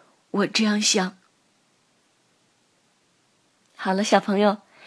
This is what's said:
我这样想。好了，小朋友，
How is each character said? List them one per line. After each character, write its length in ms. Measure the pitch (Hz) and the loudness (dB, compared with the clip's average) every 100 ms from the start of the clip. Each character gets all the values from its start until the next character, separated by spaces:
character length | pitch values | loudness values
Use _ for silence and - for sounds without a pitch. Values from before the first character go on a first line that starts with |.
| _ _ _ | _ _ _
我 160 | 196 190 | -2 -2
这 200 | - 214 | 0 0
样 140 | 208 | 0
想。 380 | 208 208 185 - _ _ _ _ _ _ _ _ _ _ _ _ _ _ _ _ _ _ _ _ _ _ _ _ _ - | 0 0 -2 -8 _ _ _ _ _ _ _ _ _ _ _ _ _ _ _ _ _ _ _ _ _ _ _ _ _ -10
好 180 | 196 | -4
了， 100 | 190 | -4
小 160 | 214 196 | 2 0
朋 200 | 208 202 | 2 2
友， 200 | 208 214 _ - | 2 0 _ -20